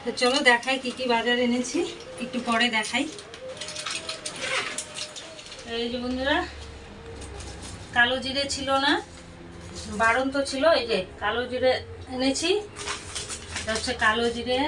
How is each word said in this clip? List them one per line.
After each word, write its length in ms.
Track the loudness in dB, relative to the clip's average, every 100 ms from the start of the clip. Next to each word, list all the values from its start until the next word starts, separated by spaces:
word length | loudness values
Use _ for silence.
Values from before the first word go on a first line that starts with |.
তো 60 | -4
চলো 260 | 2 4 6
দেখাই 360 | 8 6 4 -2
কি 120 | -2
কি 140 | -4 2
বাজার 320 | 2 4 4
এনেছি, 400 | 4 2 0 0 -2 -4 -12 -10
একটু 180 | -6 -4 0
পরে 180 | 2 4
দেখাই। 360 | 2 0 -2 -2 -6 -14 -12 -12 -10 -8 -8 -6 -6 -6 -8 -8 -6 -2 -2 -2 -6 -8 -10 -10 -10 -14 -14 -14 -14 -6
এই 160 | -2 -2
যে 60 | -2
বন্ধুরা, 380 | -2 0 2 2 0 -8 -12 -14 -14 -14 -14 -12 -12 -10 -10 -12 -12 -12 -2
কালো 240 | 4 4 4
জিরে 260 | -2 -2 -2
ছিল 180 | -2 2 4
না, 140 | 4 2 0 -16 -16 -16 -16 -14 -12 -12 -8
বারণ 340 | 2 4 6 4
তো 100 | 2 0
ছিল, 140 | 4 6 6
এই 60 | 4
যে 120 | 0 0 -4
কালো 220 | -2 0 -2
জিরে 220 | 2 2 2 -2 -14 -8
এনেছি। 360 | 0 2 2 2 2 0 -8 -6 -6 -8 -8 -8 -10 -8 -6
এটা 100 | -2
হচ্ছে 200 | -2 -2
কালো 320 | 4 4 6 2
জিরে। 280 | 0 0 2